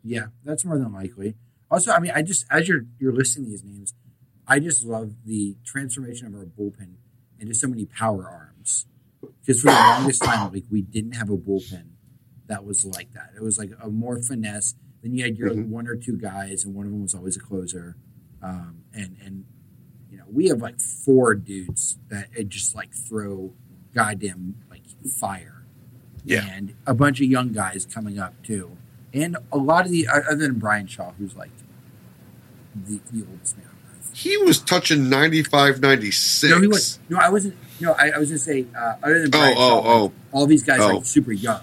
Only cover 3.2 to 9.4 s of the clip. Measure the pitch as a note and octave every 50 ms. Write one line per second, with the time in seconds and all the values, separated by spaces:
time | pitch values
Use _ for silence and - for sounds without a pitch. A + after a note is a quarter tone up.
3.2 | C3+ - - D3 C3 A2 G#2 F#2+ F#2 G2+ G2+ G2+ G2 - _ _ _ - _ _
4.2 | _ _ _ _ _ - C#3 D3 D#3 E3+ D3+ - A#2+ A#2 A2+ A2+ A2+ G#2+ G#2+ -
5.2 | A2+ A2 A2 G#2 G2+ G2+ G2 - _ - - C3+ C#3 B2+ C3 C#3 C3 A#2+ A#2+ A#2+
6.2 | B2 A2 G2+ G2+ F#2+ E2+ _ G#2 G#2 G2+ G2+ - G2 F2+ F2+ _ _ _ _ _
7.2 | _ _ _ _ G#2+ A2+ A#2 - - C3 B2 A2+ G2+ - - - A#2 A2 G#2 F#2+
8.2 | F2+ E2+ F2 E2 D#2 _ _ _ - - - - - _ _ _ _ _ _ _
9.2 | - - _ _